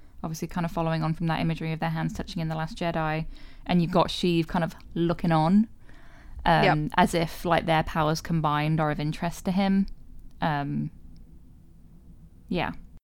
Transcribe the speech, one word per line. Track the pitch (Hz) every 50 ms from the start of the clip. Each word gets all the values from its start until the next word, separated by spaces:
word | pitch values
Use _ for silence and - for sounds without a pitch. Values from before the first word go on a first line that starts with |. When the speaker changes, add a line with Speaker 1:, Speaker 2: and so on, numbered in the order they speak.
| - - - - -
Speaker 1:
obviously | 160 160 - 180 -
kind | - 180 170
of | 165 -
following | 170 165 165 160 160 156
on | 160 160
from | - 165 165
that | 156 -
imagery | 170 165 165 - 160 160 160
of | 156
their | 165 165
hands | 160 160 160 165 -
touching | - 160 - - 180 160
in | 160
The | 160
Last | 160 160 160 -
Jedi, | - 180 170 165 165 160 156 156 160 160 - - - - - - - -
and | - 180 180
you've | 170 156 180
got | 175 - -
Sheev | - - - 180 170 165 160 -
kind | - 175 165
of | 165 - - - - -
looking | 175 170 170 170 - - 170
on, | 165 156 156 165 190 208 226 - - - - - - - - - - - - - - - -
um, | - 165 151 151
Speaker 2:
Yep. | 185 160 151 151 - -
Speaker 1:
as | - 180 170 -
if, | 170 165 156 - - -
like, | 180 165 160 -
their | 165 160 156 160
powers | - - 165 156 151 160 160
combined | - - 170 160 156 151 147 147 151 156 160 160
are | 156 151
of | 151 175
interest | 151 156 156 - 180 170 - - -
to | 196 180
him. | 196 196 196 196 196 196 - - - - - - - - - - -
Um, | - 165 151 143 143 143 147 147 147 151 - - - - - - - - - - - - - - - - - - - - - - - - - - - - - - - -
yeah. | - 175 - - - - - - - -